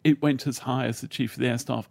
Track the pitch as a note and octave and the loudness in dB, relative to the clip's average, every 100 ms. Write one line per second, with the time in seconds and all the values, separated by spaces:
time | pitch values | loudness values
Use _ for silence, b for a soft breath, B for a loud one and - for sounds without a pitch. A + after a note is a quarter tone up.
0 | D#3 D3 D3 C3+ D3 A#2+ C3 B2+ A#2+ A2+ | 4 4 4 0 -2 -4 -2 -2 -2 -4
1 | - - A#2 - B2+ A#2 - A#2 - | -6 -4 -4 -2 0 0 -2 -4 -4